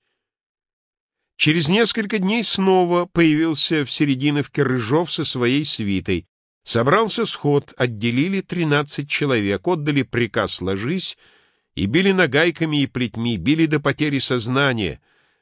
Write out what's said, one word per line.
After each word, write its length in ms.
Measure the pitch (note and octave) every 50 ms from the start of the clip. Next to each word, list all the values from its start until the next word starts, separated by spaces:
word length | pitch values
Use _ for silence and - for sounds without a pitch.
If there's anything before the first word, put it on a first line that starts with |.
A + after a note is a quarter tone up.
| _ _ _ _ _ _ _ _ _ _ _ _ _ _ _ _ _ _ _ _ _ _ _ _ _ _ _
Через 320 | - - D3+ D#3 F3 D3+ D3
несколько 500 | F#3+ A3+ A#3 G#3 - A3+ G#3 G3 A3 G#3
дней 240 | F#3 F#3+ A3 A#3+ G#3+
снова 640 | - - G3 F#3+ F#3+ F#3+ F#3 F3+ F3 F3 F3 F3
появился 800 | - - F3 E3+ D#3+ D3+ D3+ D#3+ E3 D3+ - - - F3 D3+ C#3
в 60 | -
Серединовке 720 | - - D3+ C#3+ C3+ B2+ C#3 D3 D3 D3 C3+ - - D3 C#3+
Рыжов 480 | B2+ C3 B2+ A2 G#2+ D3 E3 F3 -
со 120 | - - D#3
своей 420 | - - B2+ A#2+ A#2+ C3+ D3 D#3
свитой. 600 | C#3+ - - A2 G2 G2 F#2 F2+ - F#2+ E2 - _ _ _ _ _ _ _ -
Собрался 600 | - - A2+ A#2 C#3 F3 G#3+ A3+ G3+ - A#3 A3
сход, 480 | - - - - D3 C#3+ C#3+ - - -
отделили 640 | - B2+ B2 A2 G2+ A2+ A#2+ A#2+ C3 D3+ F#3+ G3 F#3+
тринадцать 680 | - - E3+ F3 E3 D3+ C#3+ D3 D3 D3 - - C#3+ D3
человек, 580 | - - D3 C#3 B2+ A2 G2+ G2 G2+ F#2+ -
отдали 360 | F3 F3+ D#3 C#3+ D#3 D3 C#3 B2
приказ 580 | - - A#2+ A#2+ G2+ - A2+ G2+ E2+ - -
«ложись» 560 | F2+ F#2+ G2 G2 G#2+ C3+ F3+ - - - - _ _ _ _ _ _ _ _ _ _ _ -
и 120 | - F#2
били 240 | G2 A#2+ F3 F#3+ G3
нагайками 720 | F#3+ F#3 F3 C3+ A2+ D3 E3+ F3 D#3+ - E3 D#3 D3+ D3 C3+
и 40 |
плетьми, 500 | - - B2+ B2 A2 - A2+ A#2 A#2+ A#2
били 280 | F#2 D#2+ B2+ D#3 D#3+ E3
до 140 | D3+ D#3 D3
потери 400 | D3 C#3+ C3 - D3+ D3+ D3 C3
сознания, 840 | - - C3 B2 G#2 A#2+ B2+ C#3 C#3+ C3+ B2 A2 G2 D#2 - - _ _ _ _ _ _ _ _